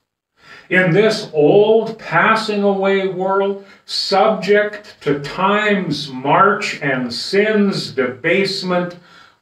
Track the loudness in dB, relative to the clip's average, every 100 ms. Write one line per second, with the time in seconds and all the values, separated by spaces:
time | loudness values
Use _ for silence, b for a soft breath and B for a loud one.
0 | _ _ _ _ B B B 0 4 4
1 | 2 0 -4 2 6 6 6 2 0 -8
2 | -2 2 2 2 -2 0 0 0 0 0
3 | -2 -4 -2 0 -2 -4 B B -10 -8
4 | -2 2 2 0 2 2 2 -6 -18 -8
5 | -4 -4 -6 -4 0 0 0 -2 -2 -6
6 | -8 -8 0 4 4 2 -6 -6 -4 -4
7 | -6 -8 -2 0 2 2 0 0 -6 -4
8 | -4 -4 -2 0 0 -4 -2 -2 -4 -10
9 | b b b b